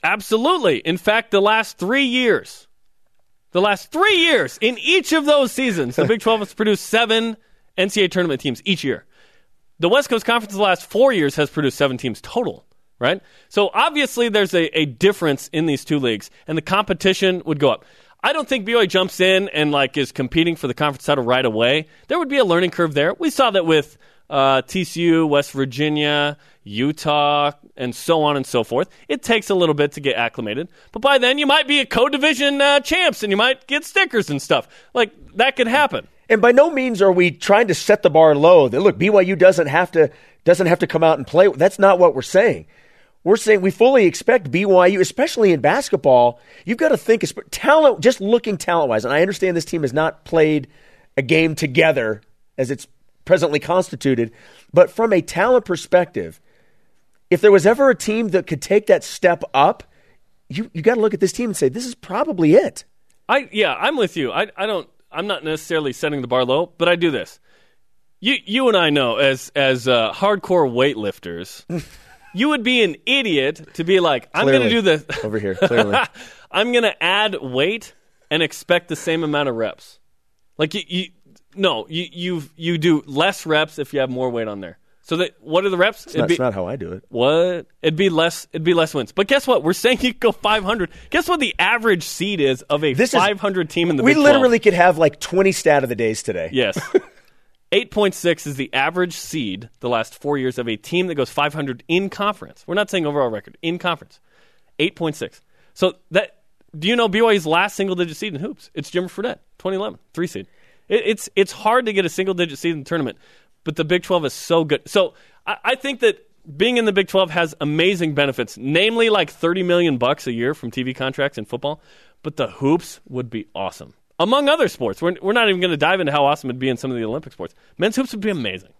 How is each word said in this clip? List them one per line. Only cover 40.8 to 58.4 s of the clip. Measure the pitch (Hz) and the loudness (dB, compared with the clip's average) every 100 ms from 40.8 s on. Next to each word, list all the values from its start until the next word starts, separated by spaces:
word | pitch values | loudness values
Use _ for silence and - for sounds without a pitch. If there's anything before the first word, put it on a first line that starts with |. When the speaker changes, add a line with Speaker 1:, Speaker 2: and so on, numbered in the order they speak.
| 175 | 0
Speaker 2:
come | 165 | 2
out | 160 143 | 2 2
and | 127 | 0
play. | 165 196 | 4 4
That's | 135 180 - | 4 0 4
not | 196 180 | 4 6
what | 175 131 | 4 4
we're | |
saying. | - 185 226 110 76 _ _ _ _ _ - | 0 2 2 0 -8 _ _ _ _ _ 0
We're | 226 | 2
saying | 214 208 | 4 2
we | 185 | 2
fully | - 226 269 185 | 4 4 6 4
expect | - - 233 147 | 2 2 2 0
B | 165 202 | -2 4
Y | 185 180 | 6 6
U, | 196 | 4
especially | 180 - 311 - 208 | 0 0 -4 2 2
in | 156 | 4
basketball, | 143 233 - 190 139 127 120 120 _ - - | 2 0 -2 0 4 4 4 0 _ -16 -8
you've | 233 | -2
gotta | 311 254 | 0 0
think, | - 226 | 2 0
esp-, | - - - | 0 -8 -12
talent, | - - 311 302 180 | -4 4 6 6 4
just | 208 - | 2 2
looking | 196 233 233 190 | 0 0 0 -6
talent-wise, | - 170 143 110 | -2 0 2 0
and | 120 | 0
I | 147 | 0
understand | 185 202 185 170 | 0 0 -2 -2
this | - | -4
team | 170 | -4
has | 139 | -2
not | 135 160 - | 0 -2 -4
played | - 170 156 151 131 _ _ _ _ - | -2 2 2 2 -4 _ _ _ _ -6
a | |
game | 127 160 165 151 | 0 2 2 -2
together | 151 127 160 139 113 104 _ _ _ - | -2 2 2 2 -2 -4 _ _ _ -8
as | 127 | -6
it's | 135 - _ _ _ - | -6 -10 _ _ _ 0
presently | 180 165 147 | 2 2 -2
constituted, | - 180 180 123 143 123 117 - - - _ | 0 -2 -2 -4 0 0 -2 -6 -20 -20 _
but | 156 175 | 4 4
from | - 226 | 2 0
a | 190 | 0
talent | - 170 220 254 - | 0 -2 2 2 0
perspective, | 170 - 180 175 - 85 - _ _ _ _ _ _ _ _ _ | -8 2 2 2 -6 -10 -14 _ _ _ _ _ _ _ _ _
if | 175 | 2
there | 208 | 6
was | 196 175 | 6 6
ever | 240 269 | 4 4
a | 226 | 2
team | - 220 220 | -2 -4 -2
that | 185 | -2